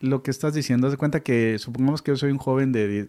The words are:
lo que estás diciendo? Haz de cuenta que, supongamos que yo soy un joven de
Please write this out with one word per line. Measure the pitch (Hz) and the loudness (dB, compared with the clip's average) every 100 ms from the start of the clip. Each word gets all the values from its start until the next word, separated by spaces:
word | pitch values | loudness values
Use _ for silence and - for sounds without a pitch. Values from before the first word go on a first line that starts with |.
lo | 131 135 | -2 -2
que | 139 | -2
estás | 131 151 | -4 -2
diciendo? | 151 139 123 131 | -2 0 2 2
Haz | |
de | 139 | 0
cuenta | 151 156 | 0 -2
que, | - 120 113 110 | 0 2 2 0
supongamos | - 120 135 151 | -4 -2 0 0
que | - | 0
yo | 135 | 0
soy | 143 | 0
un | 139 | 0
joven | - 131 135 | 0 0 2
de | 120 104 101 | 2 0 -2